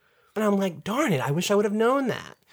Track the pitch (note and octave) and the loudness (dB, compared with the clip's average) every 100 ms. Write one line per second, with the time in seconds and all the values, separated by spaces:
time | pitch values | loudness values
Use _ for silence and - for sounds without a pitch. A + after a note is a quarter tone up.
0 | _ _ _ - G#3+ G3 G3 D3+ F3+ A#3+ | _ _ _ -2 0 2 0 -4 -6 -2
1 | D#4 C#3 A#2+ D3+ F3+ G3+ G#3+ G#3+ A3+ C#4 | 0 0 0 -2 2 2 2 2 2 2
2 | B3+ B2+ D#2+ - _ | 0 -4 -8 -18 _